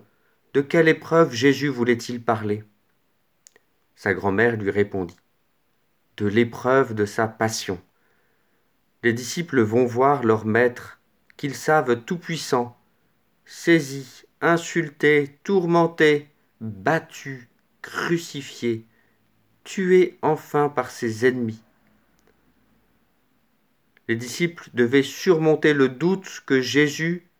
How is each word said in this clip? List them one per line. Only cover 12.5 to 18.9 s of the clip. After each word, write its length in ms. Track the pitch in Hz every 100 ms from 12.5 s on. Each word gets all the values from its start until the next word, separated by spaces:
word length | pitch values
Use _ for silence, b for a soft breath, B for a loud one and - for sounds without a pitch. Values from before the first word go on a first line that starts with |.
| 127 120 - _ _ _ _ _ _
saisi, 800 | _ - - 165 135 139 127 - _ -
insulté, 1000 | 165 165 - 170 151 - 151 147 143 -
tourmenté, 840 | - 196 170 170 165 - 151 147 - _ _ -
battu, 880 | 110 98 120 160 - - 139 131 120 _ _ _
crucifié, 1000 | - - 165 170 - 143 135 - 120 113 -